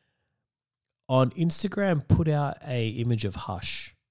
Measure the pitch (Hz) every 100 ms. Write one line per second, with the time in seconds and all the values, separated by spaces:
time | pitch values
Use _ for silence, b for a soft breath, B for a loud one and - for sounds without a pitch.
0 | _ _ _ _ _ _ _ _ _ _
1 | - 131 127 - 170 - 202 202 196 160
2 | - - 160 147 143 - 147 123 113 120
3 | 117 113 104 - - 90 - - - _
4 | _